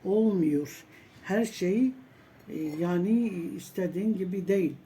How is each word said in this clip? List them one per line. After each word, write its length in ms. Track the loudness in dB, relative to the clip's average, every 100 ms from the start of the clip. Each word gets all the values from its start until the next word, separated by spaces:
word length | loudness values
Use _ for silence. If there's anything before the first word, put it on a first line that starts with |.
olmuyor. 800 | 2 4 4 4 2 0 -2 -12 -20 -20 -20 -20
Her 200 | -2 0
şey, 480 | 0 -2 0 2 0 -2 -18 -20 -20 -20 -12
e, 140 | -8 -6 -2
yani 520 | 0 0 2 2 2 -2 -8 -10
istediğin 600 | -10 -4 -4 0 0 0
gibi 320 | -2 -4 2
değil. 240 | 2 2 -2